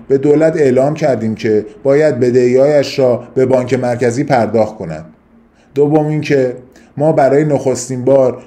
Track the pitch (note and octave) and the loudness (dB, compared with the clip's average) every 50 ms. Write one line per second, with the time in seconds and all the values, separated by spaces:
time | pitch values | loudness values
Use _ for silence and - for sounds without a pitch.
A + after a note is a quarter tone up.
0 | - - C3+ C3+ C3+ D3 D3 D3+ D#3+ D#3+ - D#3 D3 C3 B2+ B2+ C3 D3 D#3 D#3 | -4 -2 -2 0 2 2 2 2 2 2 2 2 0 2 2 2 0 0 -2 -2
1 | D#3+ C#3+ B2+ A2+ A2+ A2 A2 - - A2 G#2+ G#2+ G#2+ - - - - C3+ C#3 D3 | -2 -2 -2 -2 -2 -4 -6 -4 -2 0 0 0 -2 -4 -10 -6 -2 0 2 2
2 | D#3 D3+ C3 A#2+ B2 B2 A#2+ B2+ B2 B2 B2 B2+ C3+ D3 D3+ C#3+ C3 - - C#3+ | 2 0 0 0 0 0 2 2 2 2 2 2 2 4 2 2 0 0 -2 0
3 | C3 B2 A#2+ G#2+ - - - C3 C3 A#2+ B2+ B2+ B2 A#2 C3+ B2+ B2 B2 A#2+ A#2+ | 0 0 0 -2 -4 -6 -2 -2 0 2 2 0 0 -2 -2 -2 -2 -4 -2 -2
4 | B2+ A#2+ A2+ C3+ C#3+ - C#3 A#2+ A2 G#2 G#2+ A2+ G#2+ G#2+ - - F#2+ E2 D#2 D2+ | -2 -2 -2 -2 -2 0 0 0 0 0 0 0 -2 -2 -4 -8 -12 -12 -12 -12
5 | D#2+ - - _ _ _ _ _ _ _ _ _ _ _ - C3+ D3 D3 D#3 D3+ | -14 -18 -20 _ _ _ _ _ _ _ _ _ _ _ -2 0 0 2 2 0
6 | D3+ D3+ D3+ D3+ - - C#3+ C3+ B2+ B2 B2 - - - - - - _ _ C3 | 0 0 -2 -4 -2 -2 0 0 0 -2 -4 -8 -16 -20 -20 -20 -20 _ _ -2
7 | D3 D#3+ D3+ D3+ - - C3+ C#3+ D#3 D3+ C#3+ B2+ - C3+ B2 A#2+ - - C3 B2+ | -2 0 2 2 2 2 4 2 2 2 0 -2 -2 -2 -4 -4 -6 -8 -8 -4
8 | B2 C3 C3+ C#3 C3 B2 A#2 - - | 0 2 2 4 2 2 -2 -4 -10